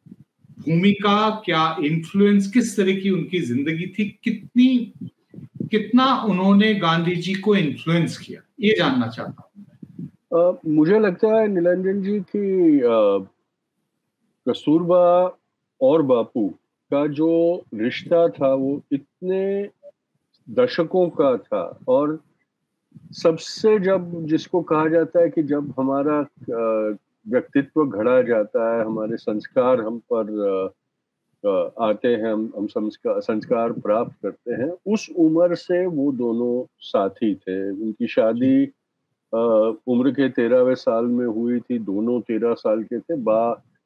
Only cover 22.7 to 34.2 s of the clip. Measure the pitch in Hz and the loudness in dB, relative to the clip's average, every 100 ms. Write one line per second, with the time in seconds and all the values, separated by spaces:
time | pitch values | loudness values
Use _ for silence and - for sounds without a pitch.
22.7 | _ _ - - - 170 165 - - 220 | _ _ -20 -20 0 0 0 -6 -2 2
23.7 | 214 185 190 175 170 156 156 - 180 160 | 2 2 0 -2 -8 -2 -4 -2 -4 0
24.7 | 156 160 165 160 175 170 165 143 147 143 | 0 2 2 2 2 2 0 -2 -2 -4
25.7 | 131 131 139 147 147 143 _ 123 117 113 | -4 -2 0 0 -2 -4 _ -8 -4 -2
26.7 | 110 107 104 _ _ 107 123 - 139 - | 0 -2 -6 _ _ -4 -4 0 -2 0
27.7 | 156 143 101 117 127 117 113 104 120 113 | 0 0 0 2 4 4 0 0 -2 0
28.7 | 117 110 110 110 113 - 107 - 131 127 | 0 -2 -4 -6 -6 -4 -6 -2 0 2
29.7 | 127 107 117 - 117 104 107 101 95 95 | 2 -2 -8 -4 -4 -2 -4 -2 -2 -4
30.7 | - _ _ _ _ _ _ 101 92 85 | -10 _ _ _ _ _ _ -2 0 -2
31.7 | - 110 104 123 117 113 107 110 104 104 | -2 -2 0 0 0 -2 -4 -4 -6 -6
32.7 | 117 107 - 117 101 104 107 - 117 117 | -4 -6 -6 -4 -4 -4 -6 -2 -2 -2
33.7 | 117 104 107 117 - | -4 -2 -2 -2 -8